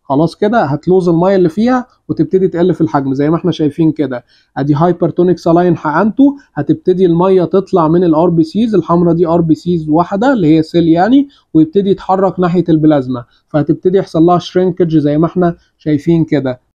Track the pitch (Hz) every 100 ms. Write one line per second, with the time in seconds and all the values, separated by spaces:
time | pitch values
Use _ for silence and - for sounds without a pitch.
0 | - 139 165 - 208 233 156 147 - 185
1 | 175 165 180 196 175 208 233 254 233 _
2 | - - 151 190 185 170 180 160 160 143
3 | 135 135 147 165 175 - 151 143 160 147
4 | 135 123 - _ _ - 143 147 175 175
5 | 170 - 180 170 175 165 180 160 156 156
6 | 214 - 277 277 - - 147 160 - 180
7 | 185 170 190 190 165 196 190 185 156 170
8 | 180 156 180 170 160 202 233 202 160 170
9 | 175 165 170 170 165 151 175 175 156 156
10 | 175 202 247 254 151 160 156 170 165 165
11 | 196 277 277 - _ 160 156 202 196 185
12 | - 190 190 180 175 180 170 156 151 147
13 | 127 123 120 _ _ 151 147 160 185 190
14 | 185 160 170 175 - 180 185 170 170 156
15 | 143 147 160 180 175 170 _ _ 156 147
16 | 160 165 151 147 131 123 _